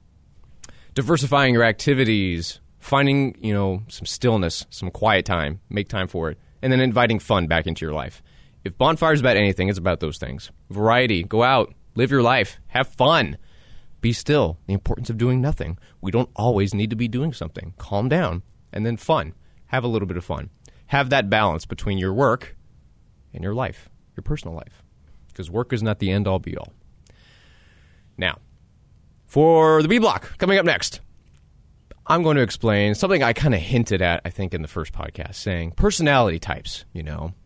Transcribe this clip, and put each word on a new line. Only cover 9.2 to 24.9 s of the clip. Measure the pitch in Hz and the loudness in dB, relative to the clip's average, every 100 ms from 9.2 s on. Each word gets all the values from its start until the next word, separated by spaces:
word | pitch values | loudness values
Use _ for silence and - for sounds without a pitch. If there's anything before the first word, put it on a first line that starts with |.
about | 127 104 | 4 4
anything, | 101 95 95 | 4 2 0
it's | 95 | 0
about | 87 82 | -2 -2
those | 78 73 | -4 -6
things. | - 67 - - - | -10 -12 -14 -20 -14
Variety, | 98 110 120 127 95 | -2 2 4 2 0
go | 87 107 | 0 2
out, | 120 131 107 - - - | 4 4 0 -6 -10 -2
live | 127 | 0
your | 139 | 4
life, | 117 131 101 - - | 4 4 0 -6 -6
have | 127 131 | -2 -2
fun, | - 127 160 98 76 - - - - - - | 2 4 4 2 -6 -16 -20 -20 -20 -20 -4
be | 117 | -2
still. | 117 - 147 98 80 - | -2 0 2 2 -2 -4
The | |
importance | 98 - - 117 | -4 -2 -4 -6
of | 113 | -2
doing | 117 127 | 0 2
nothing. | 135 - 73 87 - - | 0 -2 -6 -10 -14 -10
We | 95 | -2
don't | 117 - - | -2 -2 -2
always | 113 107 98 | 0 2 0
need | 101 110 | 0 -4
to | 110 | -2
be | 120 | -4
doing | 123 156 | -4 -6
something. | 127 80 - 87 - | -6 -10 -10 -14 -16
Calm | - 101 123 | -6 -4 0
down, | 165 147 85 - - _ | 0 0 -4 -10 -20 _
and | - 110 | -6 -4
then | 113 | -4
fun. | - 160 78 - - - - | -2 -2 -2 -12 -20 -20 -6
Have | 131 | -4
a | 120 | -2
little | 110 98 | -2 -4
bit | 87 | -6
of | |
fun. | - 73 69 - - - - | -8 -10 -10 -16 -20 -20 -4
Have | 139 135 | -2 2
that | 139 101 | 0 2
balance | 107 104 80 | 2 2 0
between | - 92 - 95 | -6 -8 -4 -2
your | 92 | -2
work | 98 135 123 - - - - - _ _ _ _ | 2 2 0 -6 -20 -20 -20 -20 _ _ _ _
and | 85 | -10
your | 87 | -6
life, | 110 127 - - - _ | -6 -6 -8 -18 -20 _
your | - | -12
personal | - 151 - | -8 -8 -8
life, | 82 - - _ | -14 -16 -20 _